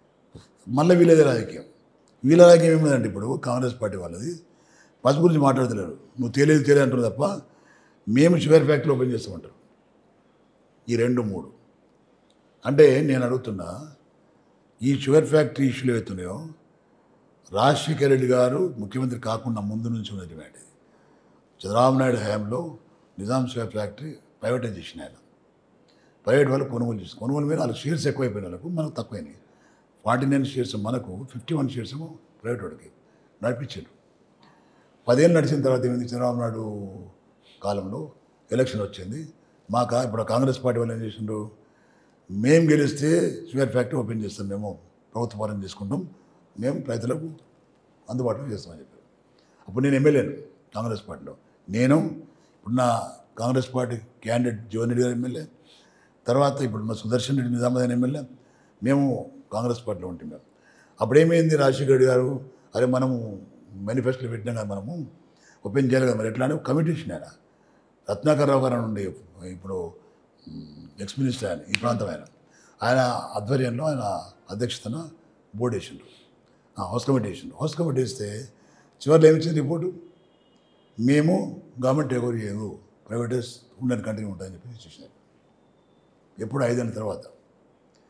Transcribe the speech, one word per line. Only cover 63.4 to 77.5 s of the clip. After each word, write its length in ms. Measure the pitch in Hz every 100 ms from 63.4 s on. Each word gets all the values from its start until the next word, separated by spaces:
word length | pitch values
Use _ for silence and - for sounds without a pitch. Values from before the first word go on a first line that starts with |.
| - - -
మేనిఫెస్టోలో 560 | 101 101 127 123 127 117
పెట్టినాం 260 | 117 117 113
కదా, 100 | 104
మనము 420 | 101 104 175 127 - _ _ _ _ 113
ఓపెన్ 260 | 139 131
చేయాలి 160 | 131 127
కదా, 80 | 110
మరి 120 | 110
ఎట్లా?" 180 | 110 131
అని 80 |
ఒక 80 | 151
కమిటీ 280 | 127 147 160
వేసిన 240 | 156 107
ఆయన. 80 | - - - _ _ _ _ _ _ -
రత్నాకర్ 380 | 101 156 147 139
రావు 120 | 135
గారు 120 | 127
అని 120 | 120 110
ఉండే 300 | 104 95 - - 87 90
ఇప్పుడు, 280 | 90 95 92 85 - _ _ _ _ 82
ఉమ్, 540 | 78 - - - -
ఎక్స్ 180 | 101 135
minister 300 | 131 - 101
ఆయన, 100 | 82 -
ఈ 40 | 101
ప్రాంతం 260 | 120 107 98
ఆయన, 140 | 80 - _ _ _ _ -
ఆయన 140 | 110 127 123 120 - 107
ఆధ్వర్యంలో 500 | 107 131 123 120 156
ఆయన 360 | 135 104 90 - - -
అధ్యక్షతన 600 | 104 120 - 110 151 160 - _ _ _ 104
బోర్డు 200 | 123 101
వేసిండు, 280 | - - - - _ _ _ _ _ -
ఆ, 40 | 95
హౌస్ 220 | 120 139
కమిటీ 220 | 131 104
వేసిండు. 260 | 90 -